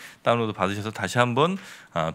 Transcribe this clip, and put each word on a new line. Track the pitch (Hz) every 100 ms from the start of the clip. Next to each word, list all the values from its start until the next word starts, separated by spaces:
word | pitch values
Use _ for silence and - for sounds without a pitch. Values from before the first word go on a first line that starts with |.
| - -
다운로드 | 127 117 113
받으셔서 | 101 95 101 104
다시 | - 95 123
한번, | 123 120 165 190 - - -
아, | 85 80